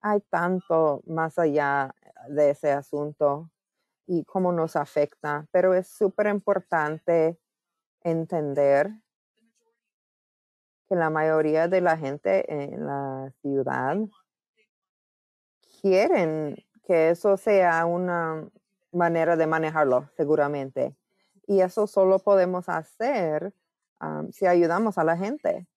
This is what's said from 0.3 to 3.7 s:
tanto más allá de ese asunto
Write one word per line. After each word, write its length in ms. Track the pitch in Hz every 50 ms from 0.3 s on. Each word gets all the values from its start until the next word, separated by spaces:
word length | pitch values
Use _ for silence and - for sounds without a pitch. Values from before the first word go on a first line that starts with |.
tanto 720 | - 170 170 175 190 185 - _ 170 160 160 151 143 - -
más 320 | - 165 160 165 160 - -
allá 540 | 170 156 143 151 147 139 139 139 135 135 - _ _ _ _ - - -
de 220 | 143 147 147 143
ese 200 | 147 - - 147
asunto 800 | 139 143 139 _ - 147 147 151 147 _ 151 143 139 147 165 165 _ _ _ _